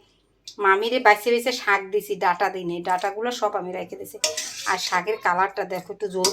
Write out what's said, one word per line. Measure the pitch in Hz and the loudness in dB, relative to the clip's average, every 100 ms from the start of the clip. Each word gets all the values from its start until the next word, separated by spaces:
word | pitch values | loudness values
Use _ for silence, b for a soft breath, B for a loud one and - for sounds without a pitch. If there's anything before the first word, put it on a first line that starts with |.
| b b _ _ - - | b b _ _ -16 0
মামিরে | 202 196 226 254 | 4 4 2 4
বাইসে | 226 208 240 | 6 6 4
বাইসে | 233 247 | 2 0
শাক | 254 - 196 190 | -2 2 2 2
দিছি, | 208 196 185 | -4 -2 0
ডাঁটা | 190 175 196 | 0 2 0
দিই | 190 | 0
নি, | 175 175 | -4 -4
ডাঁটাগুলো | 180 185 202 202 240 | 0 0 0 -2 -4
সব | 240 208 208 | -2 -2 -2
আমি | 180 | -6
রেখে | 185 175 190 | -8 -8 -12
দিছি। | 196 208 - - - - - | -12 -4 -4 -4 -8 -6 -2
আর | 185 | -2
শাকের | - 185 185 220 | 0 -2 0 0
কালারটা | 190 175 196 - | 2 2 0 -2
দেখো, | 185 180 175 | -6 -6 -8
একটু | 202 202 | -8 -4
জোল | 185 180 | 0 0